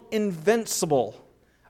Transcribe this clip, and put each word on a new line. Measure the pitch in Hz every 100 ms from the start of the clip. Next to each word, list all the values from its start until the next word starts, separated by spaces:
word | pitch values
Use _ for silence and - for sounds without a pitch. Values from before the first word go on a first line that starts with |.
| -
invincible, | 214 208 165 160 233 220 - 170 139 104 - - _ _ _ _